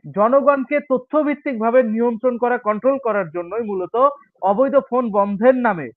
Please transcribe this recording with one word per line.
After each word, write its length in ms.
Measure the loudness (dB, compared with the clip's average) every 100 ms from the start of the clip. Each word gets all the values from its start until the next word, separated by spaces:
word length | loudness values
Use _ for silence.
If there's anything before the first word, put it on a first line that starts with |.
| -8
জনগণকে 720 | 0 2 4 4 0 0 -4 0
তথ্যভিত্তিকভাবে 880 | -4 0 -2 0 -2 -6 -2 2 2 2
নিয়ন্ত্রণ 420 | 0 -2 0 -2 0
করা, 140 | -2 0 -2
কন্ট্রোল 300 | 0 0 -2 -2
করার 200 | -2 -4 -8
জন্যই 280 | -8 -6 -6
মূলত 260 | -6 -4 2 2 0 _ _ -2
অবৈধ 240 | 0 2 2 0
ফোন 140 | -4 -2 0
বন্ধের 380 | 0 2 2 2 0
নামে 200 | -4 -8